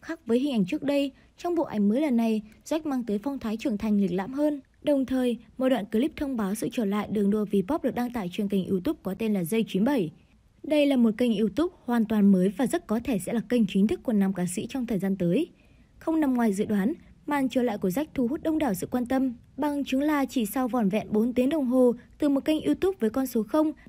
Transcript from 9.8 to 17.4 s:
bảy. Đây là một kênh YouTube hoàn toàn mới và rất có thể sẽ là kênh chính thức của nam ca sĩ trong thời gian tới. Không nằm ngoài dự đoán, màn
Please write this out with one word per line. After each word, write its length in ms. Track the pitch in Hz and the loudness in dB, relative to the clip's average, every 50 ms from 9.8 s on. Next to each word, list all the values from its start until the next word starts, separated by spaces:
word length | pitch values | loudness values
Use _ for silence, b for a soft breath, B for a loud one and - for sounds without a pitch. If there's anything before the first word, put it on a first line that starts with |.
| 208 | 2
bảy. 280 | 254 294 262 175 156 - b b b b b _ _ _ _ - | 2 2 0 -2 -4 -6 b b b b b _ _ _ _ -4
Đây 240 | 285 311 302 294 | 0 2 4 4
là 100 | 285 269 | 4 4
một 140 | 254 233 226 208 214 | 4 4 4 2 2
kênh 200 | 247 247 226 185 | 0 0 2 2
YouTube 360 | 226 208 185 - 320 370 - - - | 0 0 2 0 -2 -2 -2 -8 -6
hoàn 200 | - 240 240 220 | -2 0 0 0
toàn 280 | 202 226 214 202 202 196 | 2 2 4 6 6 6
mới 200 | 185 180 202 208 | 6 4 2 0
và 100 | - 269 | 0 -2
rất 200 | 220 - 339 - | 0 -2 -2 -2
có 140 | - 214 233 247 | -2 -4 -4 -2
thể 140 | 285 254 190 | -2 -4 -4
sẽ 140 | - - - | -2 -4 -4
là 80 | 226 - - | -4 -2 0
kênh 140 | 247 247 226 - | 2 2 2 2
chính 180 | - 196 190 | 2 2 2
thức 160 | 220 359 359 - | 2 0 -2 -2
của 100 | - 220 | -2 0
nam 200 | 202 196 190 196 | 2 2 0 0
ca 120 | 190 180 175 180 | -2 -4 -4 -4
sĩ 120 | - - 233 | -6 -8 -6
trong 180 | - 269 247 | -6 -6 -4
thời 120 | 233 233 185 | -4 -4 -2
gian 180 | 185 196 196 | -2 -2 -2
tới. 320 | 190 180 170 175 254 339 - b b b b b b b b b b | 0 0 2 2 2 0 -2 b b b b b b b b b b
Không 220 | - - 320 320 | -4 -2 0 0
nằm 140 | 311 269 254 | 2 2 2
ngoài 180 | 240 233 226 190 | 2 2 2 2
dự 120 | 190 214 | 0 0
đoán, 280 | 185 214 202 185 240 339 B B B B _ - | 0 0 0 0 0 -2 B B B B _ -8
màn 220 | - 285 285 | -4 -2 0